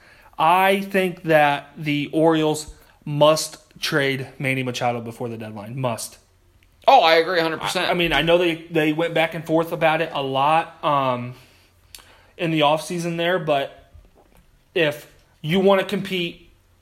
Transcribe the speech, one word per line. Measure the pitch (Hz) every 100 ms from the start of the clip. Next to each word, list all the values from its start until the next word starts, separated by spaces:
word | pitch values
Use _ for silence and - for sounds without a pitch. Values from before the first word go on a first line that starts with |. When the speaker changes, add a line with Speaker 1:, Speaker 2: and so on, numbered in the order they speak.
| _ - - -
Speaker 1:
I | 160 185 190 196
think | 196 196 185 170
that | 160 156 147 143 - -
the | 151 147 131
Orioles | 160 160 160 156 151 - - _ _
must | 147 147 151 156 - - _ -
trade | - 156 135 135 127 -
Manny | 135 131
Machado | 127 120 123 120
before | 113 110 120
the | 113
deadline. | 110 107 107 131
Must. | 127 110 - - _ _ _ _ _ _ -
Speaker 2:
Oh, | 269
I | 165
agree | 165 165 180
a |
hundred | 165 160
percent. | - 185 170
Speaker 1:
I, |
I |
mean, | 175 170
I | 143
know | 160 175
they, | 175 160 -
they | 160 156
went | 151 165
back | 160 165
and | 165 160
forth | 160 165
about | 165 160 160
it | 160
a | 147
lot, | 135 135 143 165 156 -
um, | 165 143 135 123 123 127 - _ _ _ _ - - _ _ -
in | 170
the | 160
offseason | 147 156 - 175 170 165
there, | 170 185
but | 156 139 135 - _ - - _ _ _ _ _ _
if | 185 151 143 - _ _ _
you | 151 190
wanna | 190 190
compete, | 190 196 - 185 170 - - _ _ _